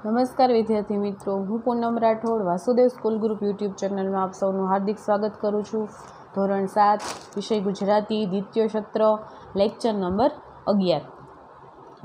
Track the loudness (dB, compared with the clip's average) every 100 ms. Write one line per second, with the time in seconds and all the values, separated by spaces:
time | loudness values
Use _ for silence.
0 | 0 0 0 4 4 4 2 0 0 -2
1 | -2 -4 -4 -4 -2 -2 -2 -2 -2 2
2 | 2 2 0 0 0 0 2 4 4 2
3 | -2 0 -2 0 -2 -2 -6 -4 -4 -2
4 | -2 -2 -2 -2 -2 0 0 0 0 -4
5 | 0 0 0 -2 -2 -2 -2 -4 -6 -10
6 | -20 -20 -8 -2 0 0 0 4 4 4
7 | -2 -12 -10 -8 -2 0 0 -2 2 2
8 | 2 -2 0 -2 -2 0 0 -2 -4 2
9 | 2 2 -4 -18 -8 0 0 0 -2 0
10 | -2 2 0 0 -18 -8 0 2 2 0
11 | -2 -18 -20 -20 -20 -20 -20 -20 -20 -18